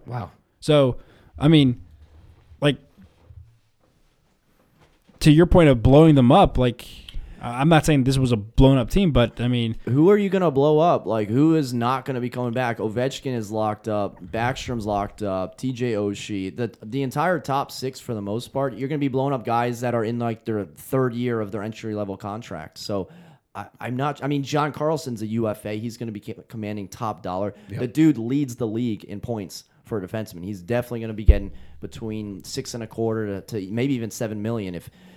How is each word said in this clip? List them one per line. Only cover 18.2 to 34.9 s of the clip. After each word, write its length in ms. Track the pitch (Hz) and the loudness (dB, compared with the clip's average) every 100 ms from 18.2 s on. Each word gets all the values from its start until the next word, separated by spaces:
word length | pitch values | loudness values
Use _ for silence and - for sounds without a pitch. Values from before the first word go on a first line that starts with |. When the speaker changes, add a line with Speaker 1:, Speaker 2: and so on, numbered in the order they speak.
Speaker 3:
most 280 | 101 110 120 | -6 -6 -6
part, 220 | 135 135 107 | -4 -4 -4
you're 120 | 135 | -6
gonna 120 | 151 | -4
be 80 | 139 | -2
blowing 240 | 131 139 | -2 -2
up 100 | 131 | -4
guys 380 | 117 117 120 117 | -2 -2 -2 -2
that 140 | 123 117 | -2 -2
are 80 | 110 | -2
in, 140 | 120 | -4
like, 260 | 117 110 - | -4 -6 -6
their 180 | 107 87 | -6 -6
third 480 | 76 - 131 127 | -12 -4 -2 0
year 280 | 117 123 117 | -2 -4 -4
of 100 | 101 | -4
their 120 | 104 | -6
entry 300 | 107 110 110 107 | -8 -8 -8 -6
level 200 | 101 95 | -6 -8
contract. 640 | 104 110 - 85 78 - | -10 -10 -10 -12 -14 -14
So 320 | - 101 90 - - _ _ 98 | -8 -6 -8 -14 -20 _ _ -16
I, 120 | 101 - | -16 -12
I'm 160 | 110 123 | -8 -4
not, 280 | 143 139 | -4 -4
I 40 | 135 | -4
mean, 160 | 143 | -4
John 280 | 131 143 151 | -2 -2 -2
Carlson's 480 | - 151 160 127 110 | -2 -2 -2 -6 -8
a 60 | 107 | -4
U 200 | 113 110 | -2 -2
F 160 | 104 104 | -4 -8
A. 140 | 107 | -8
He's 180 | 117 110 | -8 -8
gonna 140 | 117 | -10
be 80 | 104 | -10
ca-, 240 | - - - | -12 -16 -14
commanding 400 | 113 104 104 95 | -10 -8 -8 -10
top 360 | - 113 104 | -8 -8 -6
dollar. 320 | 92 92 104 - - | -6 -4 -6 -8 -12
Speaker 1:
Yep. 100 | 104 | -8
Speaker 3:
The 80 | 123 | -4
dude 300 | 147 160 120 | 2 4 4
leads 380 | 113 139 139 117 | -2 -2 -2 -4
the 100 | 113 | -4
league 380 | 113 120 101 - | -2 -4 -6 -10
in 140 | 101 | -12
points 420 | - 110 90 - - _ - | -8 -8 -10 -14 -20 _ -10
for 120 | 110 | -8
a 100 | 92 | -6
defenseman. 360 | 110 110 85 | -8 -10 -12
He's 180 | 92 98 | -12 -10
definitely 380 | 87 120 120 117 | -4 -4 -4 -8
gonna 120 | 113 | -8
be 100 | 107 104 | 2 4
getting 260 | 104 101 - - - | 4 0 -12 -18 -16
between 640 | 101 - 113 107 104 95 | -16 -12 -10 -8 -10 -12
six 300 | - 135 - | -12 -12 -10
and 100 | 117 | -12
a 40 | 110 | -10
quarter 520 | - 113 110 104 98 | -4 -2 -2 -4 -8
to, 200 | - 113 | -8 -10
to 100 | 90 | -6
maybe 220 | 113 139 | -2 -2
even 180 | 127 113 | -2 -6
seven 300 | - 113 107 | -8 -8 -6
million 320 | 107 117 95 85 | -6 -4 -6 -10
if, 140 | - | -14